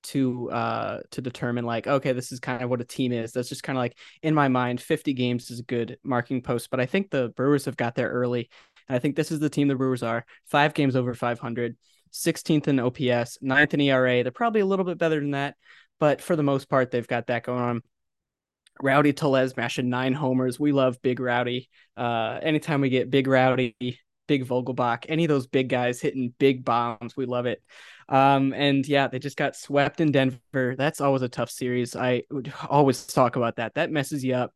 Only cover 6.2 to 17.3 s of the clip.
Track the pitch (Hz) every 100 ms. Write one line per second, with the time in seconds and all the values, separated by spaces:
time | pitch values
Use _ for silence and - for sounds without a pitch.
6.2 | - 131 123 120 - 127 127 190 196 143
7.2 | 120 95 131 143 143 117 120 123 120 123
8.2 | 123 123 117 - _ _ _ 127 147 139
9.2 | 151 156 151 147 143 131 131 127 117 117
10.2 | - - - 147 147 147 139 127 123 120
11.2 | 120 120 127 120 120 120 _ _ _ -
12.2 | 170 160 - 151 156 135 123 123 127 120
13.2 | 120 - 135 131 147 - 143 131 127 123
14.2 | 123 - 233 220 196 190 180 170 165 156
15.2 | 143 139 143 - _ - _ _ 151 135
16.2 | - 165 143 135 - 139 127 123 117 120
17.2 | 113